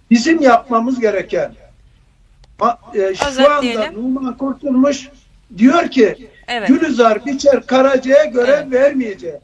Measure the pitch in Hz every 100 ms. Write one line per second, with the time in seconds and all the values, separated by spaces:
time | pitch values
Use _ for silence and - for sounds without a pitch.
0 | _ 226 320 330 269 233 - 226 240 247
1 | 220 196 175 180 113 - - _ _ _
2 | _ _ _ _ _ - 220 - - 220
3 | 190 185 285 262 277 294 254 226 - 208
4 | 254 262 262 - 277 254 285 254 285 277
5 | - - _ _ _ 180 247 339 - 262
6 | 208 151 - _ - 240 202 302 311 240
7 | 226 208 277 269 277 247 - 254 269 262
8 | 262 285 302 247 247 294 269 254 277 269
9 | 226 190 170 143